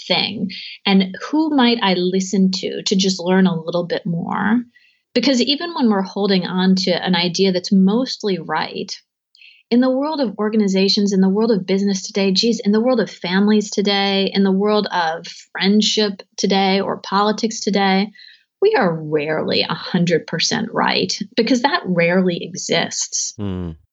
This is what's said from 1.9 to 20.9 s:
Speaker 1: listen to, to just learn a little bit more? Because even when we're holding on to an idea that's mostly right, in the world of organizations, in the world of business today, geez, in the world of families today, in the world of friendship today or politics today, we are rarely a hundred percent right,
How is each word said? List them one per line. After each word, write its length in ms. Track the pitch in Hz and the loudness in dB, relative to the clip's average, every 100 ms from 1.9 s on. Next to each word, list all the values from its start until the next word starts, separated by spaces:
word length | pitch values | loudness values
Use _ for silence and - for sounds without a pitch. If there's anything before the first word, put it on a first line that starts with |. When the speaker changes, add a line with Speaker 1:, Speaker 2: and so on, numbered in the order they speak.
Speaker 1:
listen 580 | 180 180 190 190 196 190 185 | 0 0 0 0 2 2 0
to, 260 | - - | -6 -6
to 100 | - | -2
just 260 | 196 190 190 | 0 0 -2
learn 280 | 170 185 185 | 0 4 4
a 120 | 165 | 0
little 260 | 160 175 170 | -4 -4 -4
bit 200 | 165 - | -4 -4
more? 560 | 170 - 185 202 240 240 _ _ _ _ | -6 -4 -4 0 0 -2 _ _ _ _
Because 280 | 247 240 254 | 0 2 2
even 340 | 247 285 349 | 0 -2 -4
when 160 | 330 240 | 0 2
we're 120 | 202 | 2
holding 440 | 190 - 202 190 175 | -2 -2 0 0 0
on 300 | 185 190 185 | 0 2 2
to 140 | - | 2
an 260 | 175 180 175 | -2 0 0
idea 340 | 175 165 190 | 0 0 0
that's 220 | 180 - | 0 2
mostly 680 | 190 190 220 254 - 208 180 | 4 4 2 -2 -4 -4 -4
right, 560 | 156 156 - - 196 - _ _ _ _ - _ - | -4 -4 -4 -6 -10 -12 _ _ _ _ -20 _ 0
in 120 | 240 | 2
the 100 | 262 | 4
world 300 | 262 294 311 | 2 -2 -2
of 180 | 220 190 | -2 -2
organizations, 720 | 214 220 196 190 196 202 202 | -2 0 2 2 2 2 2
in 80 | 196 | 4
the 80 | 190 | 4
world 220 | 196 226 | 4 2
of 160 | 208 185 | 0 0
business 360 | 196 202 190 | 0 0 -2
today, 280 | - 208 196 | -4 -2 0
geez, 300 | 185 226 226 | 2 2 0
in 100 | 202 | 2
the 100 | 214 | 2
world 200 | 240 254 | 2 2
of 100 | 180 | 0
families 580 | - 175 185 208 214 208 | -4 -2 2 4 2 0
today, 600 | - 202 196 196 196 190 | -2 0 2 2 0 0
in 120 | 196 | 2
the 80 | 196 | 2
world 340 | 190 208 214 208 | 2 2 2 0
of 340 | 180 165 165 170 | -2 -2 -4 -10
friendship 960 | - - 160 185 208 208 - 208 196 - - | -18 -12 -2 2 2 2 0 -2 -4 -12 -4
today 440 | 196 196 190 196 | 0 2 2 2
or 180 | 196 190 | 0 -6
politics 600 | - 196 208 214 226 - | -4 0 0 0 -2 -4
today, 540 | - 202 196 190 214 - - - _ - | -2 0 2 2 0 -6 -20 -20 _ 0
we 140 | 392 427 | 2 2
are 180 | 190 | 2
rarely 680 | 160 151 151 151 156 143 104 | -2 -2 -2 -2 -2 0 0
a 120 | - | 0
hundred 540 | - - 180 170 160 - | -4 -2 0 2 0 -2
percent 400 | 165 - 165 - | -4 -2 -2 -2
right, 460 | 151 - | -2 0